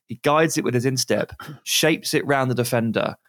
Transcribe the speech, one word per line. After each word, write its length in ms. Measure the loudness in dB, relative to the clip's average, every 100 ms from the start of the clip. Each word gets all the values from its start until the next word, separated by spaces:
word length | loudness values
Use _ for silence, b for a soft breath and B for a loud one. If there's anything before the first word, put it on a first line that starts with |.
| -14
he 100 | -4
guides 340 | 2 4 4 2
it 80 |
with 100 | 0
his 120 | 0 0
instep, 460 | 0 0 -2 -2 -8 -18
<clears throat> 160 | -14
shapes 500 | -4 0 2 0 0
it 100 | -2
round 260 | 2 0 2
the 40 |
defender 600 | 0 0 0 0 0 -2 -6